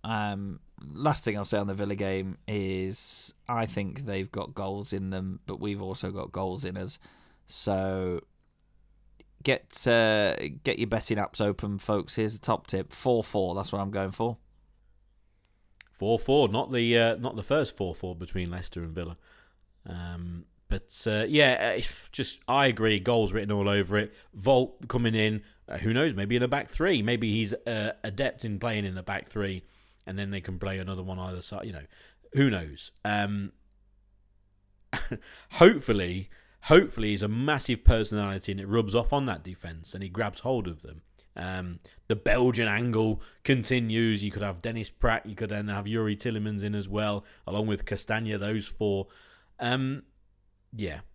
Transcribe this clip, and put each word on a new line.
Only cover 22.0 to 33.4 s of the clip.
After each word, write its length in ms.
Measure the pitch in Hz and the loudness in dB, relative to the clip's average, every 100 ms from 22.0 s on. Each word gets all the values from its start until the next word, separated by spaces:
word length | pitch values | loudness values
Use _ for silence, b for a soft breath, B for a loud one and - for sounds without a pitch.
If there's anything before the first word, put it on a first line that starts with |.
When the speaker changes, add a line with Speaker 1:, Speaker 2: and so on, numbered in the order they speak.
| - | -14
Speaker 2:
just, 280 | - 123 - - | -8 -6 -8 0
I 200 | 131 139 | 4 4
agree. 340 | 110 110 104 | 4 2 4
Goals 320 | 92 117 104 | 4 4 4
written 180 | 104 104 | 0 0
all 180 | 104 101 | 2 4
over 260 | 101 92 104 | 4 4 2
it. 160 | 104 B B | 0 B B
Volt 520 | 104 104 131 131 - 117 | -4 4 4 4 -4 -4
coming 280 | 127 117 | 0 2
in. 280 | 110 107 107 b b - | 4 2 0 b b -12
Uh, 120 | - | -4
who 160 | 107 | 0
knows? 200 | 117 160 | 2 2
Maybe 220 | 98 101 120 | 0 0 2
in 60 | |
a 60 | 123 | 2
back 200 | 139 - | 0 -2
three. 320 | - 175 151 | 0 2 2
Maybe 320 | 107 120 110 | 2 2 2
he's, 220 | 107 107 113 - | 2 0 -2 -4
uh, 260 | 110 104 - | -2 -2 -4
adept 400 | 107 101 131 - | -8 -2 -4 -2
in 140 | 113 101 | -6 -4
playing 260 | 117 107 | -2 -2
in 140 | 101 92 | -2 -6
a 40 | |
back 260 | 90 101 - | -6 -8 -6
three, 340 | 107 98 92 b b b b - | -4 -4 -4 b b b b -10
and 120 | 95 | -6
then 120 | 98 | -4
they 120 | 98 | -6
can 160 | 90 92 | -6 -6
play 200 | 98 95 | -4 -4
another 240 | 92 95 | -6 -6
one 160 | 92 92 | -6 -6
either 220 | 92 90 | -6 -8
side. 240 | - 101 | -10 -10
You 80 | 110 | -10
know, 120 | 85 73 b b b - | -12 -16 b b b -4
who 160 | 135 139 | 2 4
knows? 400 | 98 78 71 - _ | 2 -4 -12 -18 _
Um, 500 | 107 104 101 101 | -2 0 0 -2